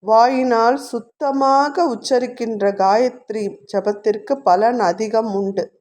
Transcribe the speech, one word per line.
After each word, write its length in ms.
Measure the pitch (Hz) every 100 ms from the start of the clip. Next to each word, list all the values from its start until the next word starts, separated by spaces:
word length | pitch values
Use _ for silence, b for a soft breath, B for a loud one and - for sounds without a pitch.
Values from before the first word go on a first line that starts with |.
வாயினால் 760 | 185 220 240 262 254 233 226 269
சுத்தமாக 1040 | 269 233 - _ 285 269 269 269 294 294 339
உச்சரிக்கின்ற 880 | 226 - 254 247 247 226 214 202 202
காயத்ரி 680 | 190 214 254 247 _ 220 202 - _
ஜெபத்திற்கு 720 | 202 196 202 214 208 - 277
பலன் 360 | 240 180 220 247
அதிகம் 540 | 196 180 220 220 226
உண்டு. 320 | 196 196 196 170 _